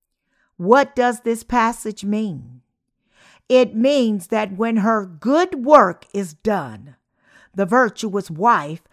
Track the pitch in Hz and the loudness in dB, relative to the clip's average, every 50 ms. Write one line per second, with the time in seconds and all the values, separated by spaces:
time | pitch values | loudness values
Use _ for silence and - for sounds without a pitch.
0 | _ _ _ _ _ _ _ _ _ _ _ - 175 185 233 277 277 269 - - | _ _ _ _ _ _ _ _ _ _ _ -6 0 2 4 4 2 2 0 -2
1 | 247 247 247 233 - 233 226 226 - - - 247 226 226 240 - - 220 208 - | 0 0 -2 -2 -4 -4 -4 -6 -6 -4 -2 0 0 0 -2 -6 -8 -12 -10 -8
2 | - 202 208 214 220 208 170 139 127 120 123 127 _ _ _ _ _ _ _ _ | -6 -4 -4 -4 -4 -6 -8 -10 -14 -18 -20 -20 _ _ _ _ _ _ _ _
3 | _ _ _ _ _ _ _ _ _ - 254 254 254 214 190 220 233 269 294 285 | _ _ _ _ _ _ _ _ _ 2 4 4 4 2 0 0 2 2 2 2
4 | 247 226 214 202 175 - - 220 214 196 196 180 226 226 233 226 190 220 226 214 | 2 0 0 -4 -4 -4 -4 -4 -4 -4 -4 -4 -4 -2 0 0 0 2 0 0
5 | 202 185 170 151 - 220 277 311 359 370 370 285 233 262 302 285 220 180 175 - | -2 -6 -10 -8 -2 0 2 2 2 0 -2 -4 2 4 6 6 6 4 0 -6
6 | - - - 202 196 170 151 - - 214 208 190 151 127 110 104 107 143 131 _ | -12 -10 -8 -8 -8 -8 -10 -8 -4 -4 -4 -4 -4 -8 -12 -16 -20 -20 -20 _
7 | _ _ _ _ _ _ _ _ _ _ - 185 196 180 202 254 262 220 - - | _ _ _ _ _ _ _ _ _ _ -6 -4 -2 0 2 2 2 2 -2 -6
8 | - 220 185 202 190 - 160 151 185 240 233 180 147 147 156 170 _ _ | -8 -6 -6 -6 -6 -8 -6 -2 2 2 2 2 0 -6 -10 -14 _ _